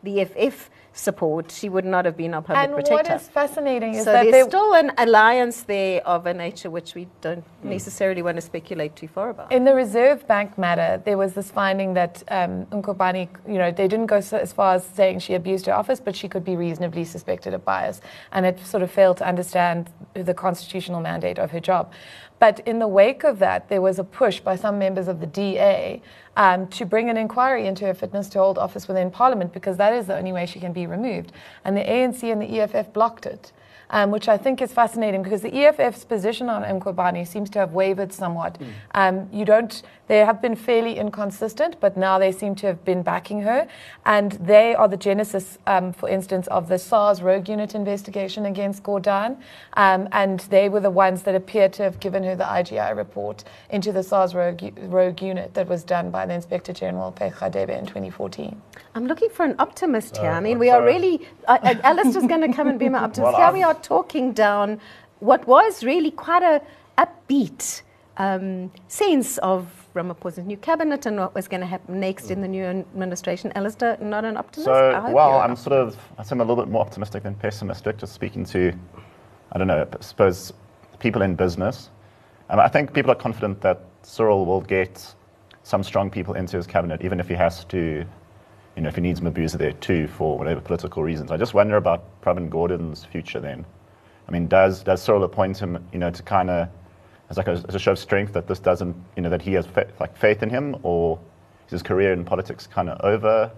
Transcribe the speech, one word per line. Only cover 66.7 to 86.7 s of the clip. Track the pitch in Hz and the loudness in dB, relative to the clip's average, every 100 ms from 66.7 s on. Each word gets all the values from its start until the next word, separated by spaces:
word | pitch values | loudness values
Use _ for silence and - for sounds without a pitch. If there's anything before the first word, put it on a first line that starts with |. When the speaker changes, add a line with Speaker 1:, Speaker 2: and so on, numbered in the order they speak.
| - _ - | -20 _ -2
Speaker 1:
upbeat, | 233 - _ 277 185 - - - - _ _ - | -2 -4 _ 0 0 -4 -12 -12 -16 _ _ -6
um, | 196 190 190 185 185 - - | -4 -2 -4 -8 -10 -14 -16
sense | - 415 294 220 - | -2 2 2 0 -4
of | 185 185 175 - - 180 | 0 0 -2 -16 -10 -8
Ramaphosa's | 175 170 180 170 180 | -8 -8 -10 -10 -12
new | 202 | -10
cabinet | 254 330 311 285 254 | -2 0 0 -2 -4
and | 208 | -4
what | 180 | -4
was | 202 196 | -6 -6
gonna | 185 180 | -8 -6
happen | 180 - 185 | -8 -8 -6
next | 190 190 208 | -4 -6 -8
in | 185 | -8
the | 190 | -6
new | 190 | -6
administration. | 185 185 185 190 185 180 - 175 214 202 | -4 -6 -8 -8 -8 -6 -6 -6 -6 -6
Alistair, | 202 214 240 226 | -6 -2 -2 -2
not | 208 208 220 | -4 -4 -4
an | 214 | -8
optimist? | - - 311 | -10 -6 2
Speaker 4:
So, | 131 131 | 4 6
Speaker 1:
I | 127 | 4
hope | 220 | 2
Speaker 4:
well, | 123 147 | 6 6
Speaker 1:
you're | 135 | 6
Speaker 4:
I'm | 120 | 2
Speaker 1:
an | 120 | -2
Speaker 4:
sort | - | 0
of, | 139 120 104 - - | 2 2 -4 -20 -18
I'm | 107 127 | -8 -2
a | |
little | 113 120 | 0 0
bit | - | 0
more | 110 | -2
optimistic | 107 - 104 113 | -2 -6 -10 -8
than | 101 101 | -10 -6
pessimistic, | 107 104 98 92 - 104 | -8 -6 -10 -6 -6 -6
just | - | -10
speaking | - - 98 95 | -8 -8 -6 -4
to, | 95 90 87 - - - - - - _ | 0 0 0 -14 -20 -20 -20 -20 -20 _
I | 92 | -4
don't | 92 | 0
know, | 80 - | 0 -2
I | - | -8
suppose | - - 101 87 - - - _ _ - | -16 2 2 2 -10 -20 -20 _ _ -4
people | 120 107 | -2 0
in | 98 85 | 0 0
business. | 92 87 98 - - - - _ _ _ _ | -2 0 -6 -6 -16 -20 -20 _ _ _ _
Um, | 185 | 4
I | - | 4
think | 151 143 | 4 0
people | 147 127 | -2 2
are | 120 | 0
confident | 117 107 107 98 | -2 -4 -6 -2
that | 95 90 - _ | -2 -2 -6 _
Cyril | - - 110 101 87 | -20 0 2 2 2
will | 95 | -2
get | 90 95 92 - - - _ _ _ - | 0 -2 -2 -6 -20 -20 _ _ _ -20
some | - 101 | -4 -4
strong | 98 101 98 | -2 -2 -2
people | 95 90 | -4 -8
into | - 90 92 | -6 -6 -6
his | |
cabinet, | 87 | -2